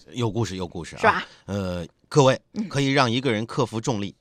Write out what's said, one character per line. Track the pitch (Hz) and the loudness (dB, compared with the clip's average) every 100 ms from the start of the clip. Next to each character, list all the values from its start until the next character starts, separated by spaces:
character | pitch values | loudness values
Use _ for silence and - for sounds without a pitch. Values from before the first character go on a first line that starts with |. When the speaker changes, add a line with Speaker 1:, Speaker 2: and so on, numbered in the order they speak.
| - | -14
Speaker 1:
有 | 95 117 | -4 -2
故 | 107 | 0
事， | 104 92 | -2 -2
有 | 87 | -6
故 | 90 | -8
事 | 78 73 | -12 0
啊。 | |
Speaker 2:
是 | 220 | 2
吧？ | 185 - - - | 2 -4 -16 -6
Speaker 1:
呃， | 101 92 90 85 _ _ | -4 -4 -4 -8 _ _
各 | 151 | 4
位， | 131 131 - | 6 4 -4
Speaker 2:
嗯。 | - 202 | -8 -4
Speaker 1:
可 | 151 | -2
以 | 139 | 0
让 | 139 127 | 2 2
一 | 117 | 2
个 | 131 | 0
人 | 107 113 | -2 -2
克 | - | -2
服 | 120 110 | -2 -2
重 | - 110 | -2 -2
力， | 101 - | -4 -10